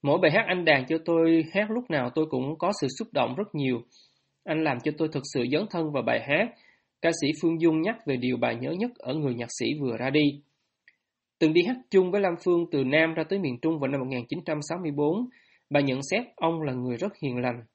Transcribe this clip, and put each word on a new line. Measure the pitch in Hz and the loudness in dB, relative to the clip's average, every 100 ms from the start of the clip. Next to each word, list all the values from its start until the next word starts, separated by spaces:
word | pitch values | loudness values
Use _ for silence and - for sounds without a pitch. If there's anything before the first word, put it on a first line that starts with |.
Mỗi | 143 165 | 2 4
bài | 175 | 4
hát | 175 220 | 4 2
anh | 185 | 0
đàn | 170 139 127 | 4 4 4
cho | 160 | -2
tôi | 160 165 165 165 160 | 2 4 6 4 2
hát | 190 208 | -2 -2
lúc | 220 247 | -4 -2
nào | 151 123 | -2 0
tôi | 160 156 | -2 -2
cũng | 131 131 156 | -2 -4 -2
có | 175 208 | -2 -2
sự | 135 - | -4 -4
xúc | 220 | -6
động | 139 120 131 | -2 -2 -2
rất | - | -6
nhiều. | 156 135 120 - _ _ _ _ _ | -2 -2 -2 -6 _ _ _ _ _
Anh | - 156 | -4 -2
làm | 156 123 | 0 -2
cho | 147 160 | -4 -2
tôi | 160 | -2
thực | 151 131 | -4 -4
sự | 135 120 | -4 0
dấn | 147 208 | 0 -2
thân | 175 160 | -4 -2
vào | 143 | -2
bài | 113 113 - | 0 -2 0
hát." | 147 240 - _ _ _ _ | 0 0 -4 _ _ _ _
Ca | 165 165 | -2 0
sĩ | 143 151 | -2 0
Phương | 170 165 | 0 2
Dung | 165 160 | 2 2
nhắc | 170 240 - | 0 -4 -4
về | 131 | -2
điều | 127 120 | 0 0
bà | 120 | 0
nhớ | 117 131 | -2 -4
nhất | 175 240 233 | -4 -4 -6
ở | - | -6
người | 151 143 | -2 -2
nhạc | 120 117 - | -4 -6 -4
sĩ | 117 151 | -2 -2
vừa | 135 113 | -4 -2
ra | 127 | 0
đi. | 151 147 143 _ _ _ _ _ _ _ _ _ _ | 4 2 0 _ _ _ _ _ _ _ _ _ _
Từng | 160 | 4
đi | 160 175 | 4 2
hát | 254 - | -2 2
chung | 196 185 | 2 4
với | 202 | 2
Lam | 190 170 | 0 0
Phương | 185 175 170 | 0 0 2
từ | 143 | -2
Nam | 131 151 165 | 2 2 2
ra | 165 156 | 0 -4
tới | 196 | -2
miền | 165 123 | -2 -2
Trung | 156 160 | -2 -2
vào | 135 | -2
năm | 139 | -2
một | 131 | -4
nghìn | 131 120 | -6 -6
chín | 156 175 | -8 -4
trăm | 151 147 | -6 -4
sáu | 175 | -6
mươi | 170 | -4
bốn, | 143 147 190 247 _ _ _ _ | 0 0 0 -4 _ _ _ _
bà | 143 | 2
nhận | 143 131 139 | 2 0 0
xét | 196 240 - | -2 -2 -2
ông | 165 165 | -2 0
là | 151 | -2
người | 127 127 117 | -4 -4 -4
rất | 202 - | -6 -4
hiền | 143 123 | -4 -2
lành. | 127 120 117 | -2 -4 -12